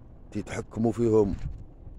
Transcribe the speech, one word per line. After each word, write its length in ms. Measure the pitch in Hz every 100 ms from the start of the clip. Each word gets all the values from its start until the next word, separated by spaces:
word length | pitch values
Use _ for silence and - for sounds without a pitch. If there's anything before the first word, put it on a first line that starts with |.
| - - -
تيتحكموا 600 | 104 - - - 107 117
فيهم 420 | 110 117 107 98 - - - - - -